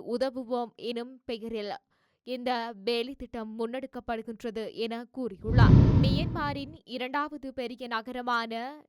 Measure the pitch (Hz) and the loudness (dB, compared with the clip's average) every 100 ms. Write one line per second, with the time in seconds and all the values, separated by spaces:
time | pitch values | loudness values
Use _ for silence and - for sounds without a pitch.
0 | - 240 262 254 233 247 240 - 220 240 | -4 -2 -2 -2 -4 -4 -4 -8 -6 -6
1 | 240 262 - 233 226 220 208 - - _ | -8 -12 -10 -8 -6 -6 -6 -8 -14 _
2 | _ _ - 254 247 247 226 202 196 233 | _ _ -8 -4 -2 -2 -4 -6 -2 -2
3 | 240 277 240 240 220 220 226 254 269 247 | -2 -8 -10 -8 -8 -6 -4 -4 -8 -10
4 | 240 226 220 220 240 220 208 - 226 233 | -6 -6 -6 -8 -8 -6 -6 -6 -6 -6
5 | 240 - 240 196 220 226 - - - - | -8 -6 -6 -6 2 8 10 10 10 6
6 | 262 285 311 339 285 285 277 311 - 240 | 6 4 0 -2 -4 -4 -8 -14 -12 -8
7 | 254 285 302 302 269 254 240 254 247 226 | -4 -4 -4 -8 -10 -8 -8 -8 -8 -6
8 | 226 247 247 240 226 226 247 302 | -6 -6 -2 -2 -2 -6 -8 -12